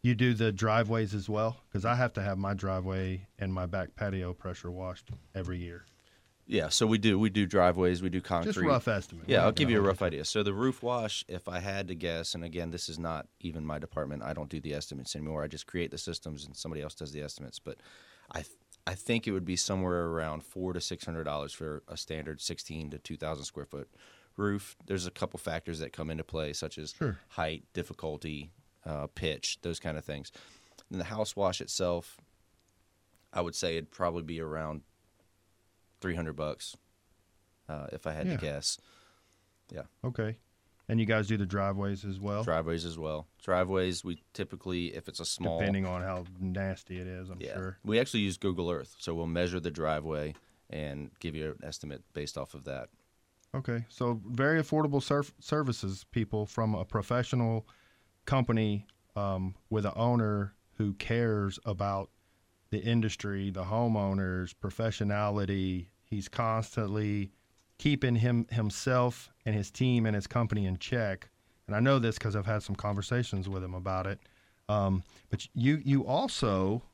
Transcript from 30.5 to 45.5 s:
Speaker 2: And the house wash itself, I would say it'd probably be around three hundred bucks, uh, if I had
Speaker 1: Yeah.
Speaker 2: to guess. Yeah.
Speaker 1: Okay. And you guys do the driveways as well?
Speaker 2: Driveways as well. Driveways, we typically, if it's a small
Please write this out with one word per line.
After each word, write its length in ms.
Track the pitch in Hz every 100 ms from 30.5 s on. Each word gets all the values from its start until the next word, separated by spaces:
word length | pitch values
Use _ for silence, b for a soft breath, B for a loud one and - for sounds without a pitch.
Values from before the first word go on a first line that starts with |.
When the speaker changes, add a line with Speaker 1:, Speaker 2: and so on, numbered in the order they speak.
| B B B _
Speaker 2:
And 100 | 92
the 40 | 87
house 280 | 107 107
wash 260 | - 98 90
itself, 600 | - - 90 87 - - _ _ _ _ _ _ _ _ _ _ _
I 80 | 90
would 160 | 87 -
say 200 | 87 82
it'd 140 | 76
probably 320 | - 87 85
be 180 | 80 82
around 420 | 80 78 78 76 - _ _ _ _ _ _ _ _ _ _ _
three 140 | 92
hundred 200 | 85 80
bucks, 420 | 73 76 65 - - _ _ _ _ _ _ _ _ -
uh, 180 | 76 71
if 140 | 78 82
I 60 |
had 140 | 78 180
Speaker 1:
Yeah. 100 | 139
Speaker 2:
to 20 |
guess. 380 | 78 71 - - b b b b b b b _ _
Yeah. 140 | 78 - _
Speaker 1:
Okay. 340 | 123 120 110 113 _ _ _ _ -
And 120 | 110
you 60 | 110
guys 200 | 110 101
do 100 | 110
the 100 | 95
driveways 580 | 101 98 98 98 98
as 160 | 98 95
well? 240 | 101 101
Speaker 2:
Driveways 400 | 110 82 80 82
as 120 | 85 80
well. 300 | 78 78 78 _
Driveways, 600 | - 90 92 95 90 87
we 180 | 90 85 _
typically, 600 | - 95 92 95 90 85
if 140 | - -
it's 100 | -
a 60 |
small 340 | 82 - 82